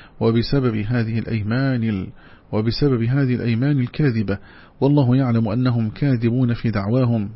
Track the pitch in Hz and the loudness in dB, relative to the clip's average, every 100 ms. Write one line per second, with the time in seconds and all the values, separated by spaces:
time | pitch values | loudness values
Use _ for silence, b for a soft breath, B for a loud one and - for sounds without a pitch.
0 | B - 113 117 120 139 127 110 101 123 | B -2 2 2 2 0 0 0 -2 -2
1 | 113 110 - 110 101 123 135 123 113 98 | -2 -4 -4 -4 -2 -2 0 0 -2 -2
2 | 92 B B B - 107 110 110 147 120 | -6 B B B -6 -2 -2 0 0 2
3 | 117 139 131 123 117 113 139 143 123 - | 0 0 0 0 0 0 0 0 -2 0
4 | 147 113 98 101 B B B - 135 147 | 0 0 -2 -6 B B B -2 2 4
5 | 123 131 127 113 110 117 127 117 110 - | 4 2 2 0 0 0 0 0 -2 -2
6 | 143 120 113 123 123 113 117 104 98 127 | 0 0 0 0 0 0 -2 -2 0 0
7 | 120 113 104 | 2 0 -4